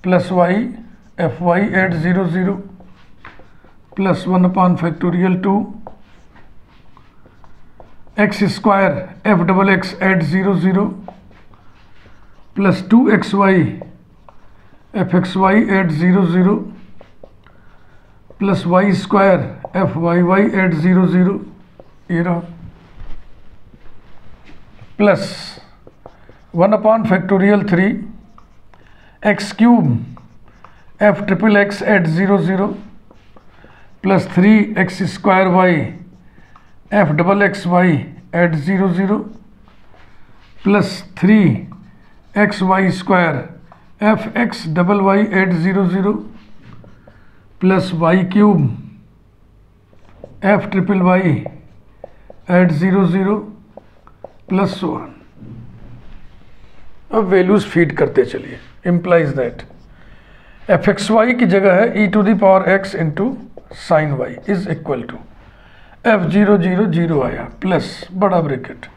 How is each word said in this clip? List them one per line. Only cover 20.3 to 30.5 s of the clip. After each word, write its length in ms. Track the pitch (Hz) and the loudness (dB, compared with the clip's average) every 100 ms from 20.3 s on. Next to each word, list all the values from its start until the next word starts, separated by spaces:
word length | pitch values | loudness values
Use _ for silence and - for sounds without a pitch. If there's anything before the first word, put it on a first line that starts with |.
| 190 220 196 | 2 2 0
at 120 | 185 | 0
zero 280 | 160 175 180 175 | 0 2 2 2
zero, 260 | 180 180 202 - - - - - - - | 2 2 -2 -10 -20 -20 -20 -20 -20 -6
ये 120 | 175 | -4
रहा, 160 | 175 170 - - - - - - - - - - - - - - - - - - - - - - - - - - | -2 -4 -6 -18 -20 -20 -20 -16 -10 -10 -10 -20 -20 -20 -20 -20 -18 -18 -18 -18 -18 -20 -20 -20 -20 -20 -20 0
प्लस 640 | 311 175 - - - - - - - _ - - - - - | 0 0 -4 -12 -16 -20 -20 -20 -20 _ -20 -20 -20 -20 -10
one 200 | 170 190 | 0 2
upon 300 | 214 214 220 | 2 2 2
factorial 640 | - 185 185 196 196 208 - | 2 -2 0 2 2 2 2
three 360 | 175 196 247 - - - - - - - - - - - _ | 0 0 -2 -10 -18 -20 -20 -20 -20 -20 -20 -20 -20 -20 _
x 300 | 208 202 - | -2 -2 -6
cube 400 | - 233 240 151 113 - - - - - | 2 4 4 2 -2 -6 -18 -20 -20 -20